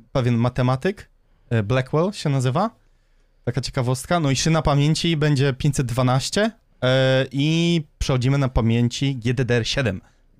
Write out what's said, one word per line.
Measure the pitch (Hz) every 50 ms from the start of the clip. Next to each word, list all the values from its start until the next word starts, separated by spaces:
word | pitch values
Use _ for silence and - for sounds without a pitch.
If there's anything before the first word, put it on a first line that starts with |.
| - _
pewien | - 139 120 123 120
matematyk, | 117 120 123 - 131 123 127 131 131 - 190 208 - - - _ _ _ _ _ _ _ _
e, | 120 110 101
Blackwell | 104 127 131 123 - 151 151 175 208 -
się | - - 151
nazywa, | 135 135 123 131 123 175 208 233 - _ _ _ _ _ _ _ _ _ _ _ _ _ _
taka | 120 - 135
ciekawostka, | - - - 139 117 123 131 - - - 175 170
no | 151 135
i | 131
szyna | - - 160 165 156
pamięci | - 156 139 143 143 156 160 - - 170 165
będzie | 143 151 147 147 127 143 139 131
pięćset | - - 147 - 147 131
dwanaście, | 113 117 131 127 123 127 135 - - - 202 214 226 - _ _ _ _ _ 123
E, | 127 131 135 131 131 131 131 135 131
i | 123 139 143 156 165 165 170 170 170 160 147 - _ _
przechodzimy | - - 135 127 120 131 139
na | 143 135 123
pamięci | - 127 110 113 113 120 120 117 - - 139 139 139
G | 120 107 127 123
D | 135 131
D | 110 120
R | 117 110
siedem. | - - 143 127 104 95 - - _ _ _ _ _ _